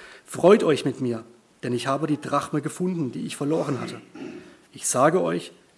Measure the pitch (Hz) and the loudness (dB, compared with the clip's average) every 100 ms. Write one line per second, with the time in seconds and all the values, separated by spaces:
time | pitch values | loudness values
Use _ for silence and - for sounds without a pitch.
0 | - - - - 170 214 - 139 143 - | -20 -20 -14 4 8 8 6 2 0 -2
1 | 127 113 - - _ _ 123 120 131 139 | -2 -4 -8 -20 _ _ -4 -2 -2 -2
2 | 151 143 - 143 - 151 139 - 180 175 | 0 -2 -2 -2 -2 -4 -4 -4 -4 -2
3 | 131 143 - - 143 160 151 127 113 117 | -4 -6 -8 -4 -2 -2 -2 -4 -6 -12
4 | - - - - - - _ - - 127 | -16 -16 -14 -14 -18 -20 _ -10 -2 4
5 | 147 180 165 175 - - _ | 4 4 0 -2 -6 -16 _